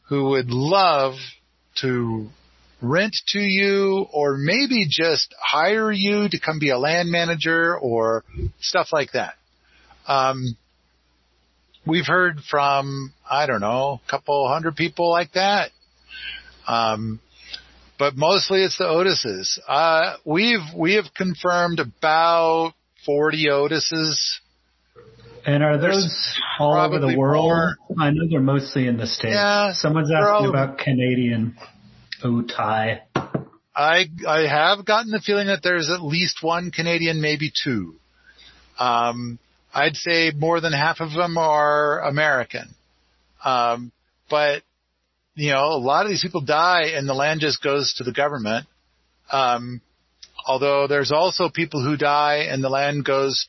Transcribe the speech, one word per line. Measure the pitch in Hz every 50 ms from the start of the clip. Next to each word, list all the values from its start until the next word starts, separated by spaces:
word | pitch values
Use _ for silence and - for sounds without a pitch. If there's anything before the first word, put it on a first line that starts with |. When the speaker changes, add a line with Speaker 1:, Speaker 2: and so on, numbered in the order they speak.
| _ -
Speaker 1:
who | 139 143 139 135
would | 135 131 127 123
love | 120 127 135 151 185 196 190 175 156 143 135 135 131 135 131 - - - _ _ _ _ _ _ _ -
to | - 131 127 123 120 117 113 110 107 113 135 _ _ _ _ _ _ _ _ _
rent | 120 120 143 175 202 220 - - - -
to | - 202
you | 202 202 190 190 196 202 196 196 196 196 190 196 196 -
or | - 151 147 143 139 139
maybe | 139 151 190 247 285 262 262 233 196 151
just | - - 160 165 156 135 - - - -
hire | - - - 147 160 185 214 220 220 214
you | 208 196 196 202 208 208 208 202
to | - 156
come | - - 156 156
be | 147 143
a | 131 123
land | 135 147 165 175 175 170
manager | 170 170 170 165 170 160 160 160 165 165 165 165 175
or | - 139 127 117 117 113 113 113 113 - - - - - - - _
stuff | - - - 185 165 -
like | - 151 135 - -
that. | 127 104 - - - _ _ _ _ _ _ _ _ _ _ - _ _ -
Um, | 139 135 131 131 131 131 127 123 117 - _ _ _ _ _ _ _ _ _ _ _ _ _ _ _ _ _ _ _ _ _ _ _ _ _ 156
we've | 160 175 151
heard | 131 160 180 185 175 160 147
from, | - - - 147 139 143 139 139 139 139 139 139 135 135 - _ _ -
I | 131 139 151 139
don't | 123 107
know, | 98 104 117 127 135 143 139 117 -
a | -
couple | - 143 - - 143 143 139 120
hundred | 139 160 160 165 151
people | - 165 170 151 - 175 170
like | 170 170 175 151 -
that. | 185 190 196 208 202 160 - - _ _ _ _ _ _ _ - - - - - - - - - - - -
Um, | 117 117 113 113 110 107 113 110 110 113 - _ _ _ - - - - - - - - - _ _ -
but | 139 143 135
mostly | 131 151 165 196 190 - - 190 190
it's | 190 180 - -
the | 190
Otises. | 175 156 165 185 190 175 - - 120 98 92 95 - - - - -
Uh, | 139 143 160 165 160 160 165 185 - - _
we've, | - 151 180 214 240 240 208 160 151 170
we | 175 160 170 196
have | 214 196 151 -
confirmed | - 190 185 175 - - 180 175 175 175 175 170 160
about | 147 120 - _ - 156 156 160 165 170 170 170 165 160 160 165 165 165 160 _ _ _ _ _ -
forty | - 147 143 151 156 156 156 156 147
Otises. | 143 143 143 151 160 156 - - 165 160 156 156 147 - - - - - - _ _ _ _ _ _ _ _ _ _ - - - - - - - - - -
Speaker 2:
And | 147 143 143 151
are | 151 147 143
Speaker 1:
There's | 165 180 196
Speaker 2:
those | 196 190 165 - - - - - - - - - -
all | 147 147 151
over | 170 175 175 147
the | 156
Speaker 1:
probably | 147 131 127 131
Speaker 2:
world? | 135 135 147 156 165
Speaker 1:
more. | 165 170 170 165 170 165 - - - 180 170
Speaker 2:
I | 156 143
know | 147 156 170 165
they're | 160 143
mostly | 131 135 139 139 135 - - 139 127 123
in | 120 110
the | 110 113
States. | - - - 113 107
Speaker 1:
Yeah, | 208 202 - 202 208 208 202 180
Speaker 2:
Someone's | - - 156 156 160 156 147
Speaker 1:
they're | 160 156
Speaker 2:
asking | 208 208 208 208 208 202
Speaker 1:
all |
Speaker 2:
about | - 135 135 135 135 -
Canadian | - 139 131 123 123 127 127 123 123 120 117 110 110 117 - - - - - _ - - - - - _ - - -
Otai. | 123 120 120 120 - - - 113 107 110 110 110 113 113 - - _ - - - - - - - - _ _ _ _ _
Speaker 1:
I, | 147 147 151 165 180 185 156 160 165 - 170
I | 156 156 160 147
have | 143 151 156 175 202 202 196
gotten | - 214 220 233 220
the | 214 214
feeling | - - 202 202 202 196
that | 196 175
there's | - 180 180 175 160 143
at | 170 180
least | 170 143 151 170 180 165 - -
one | - 160 170 170 175 175
Canadian, | - - 165 170 170 165 165 165 165 156
maybe | 151 151 151 143 151 147 - - -
two. | 147 123 107 92 82 80 - _ _ _ _ _ - - _ - - - - _ _ _ -
Um, | 123 123 120 120 117 120 120 120 120 120 120 117 _ _ _ _ _ _
I'd | - 139 143 160 151
say | - - 175 170 165 165 160 156
more | 147 151 165 170 170
than | 160 165 151
half | 139 147 160 160 -
of | 165 160 151
them | 170 175 170 165 165
are | 165 156 151 147 147 147 147 147 147 147 147 -
American. | - 147 139 151 156 151 143 127 117 - - - - - - - _ _ _ _ _ _ _ _ _ _ _ _ -
Um, | 135 131 123 120 120 117 120 120 120 - _ _ _ _ _ _ _
but, | 151 151 147 147 143 147 - _ _ _ _ _ _ _ _ _ _ _ _ _ _
you | 151 147 147
know, | 139 135 139
a | 151 160 175
lot | 175 131 143 160 202
of | 214
these | 196 - -
people | 180 - 165
die | 139 131 151 151 165 180 180 175 160 156 160
and | 147 139 139
the | 135
land | 135 139 151 156 160
just | 151 151 131 -
goes | - 147 139 143 135 127 - -
to | 127
the | 127 117
government. | 147 143 147 143 135 110 104 110 117 127 - _ _ _ _ _ _ _ _ _ _ _ -
Um, | 139 135 131 123 120 120 120 123 123 120 - _ _ _ _ _ _ _ - - _ - - -
although | 135 131 139 143 143 139 139 135
there's | 143 143 139 123
also | 147 151 170 185 170 - 180 160
people | - - 170 151 - 147 123
who | 139 151 139
die | 147 147 143 147 147 147 147 147 151 156
and | 143 135 131
the | 131
land | 135 135 139 143 147 147 135
goes | - 139 135 139 139 131 - -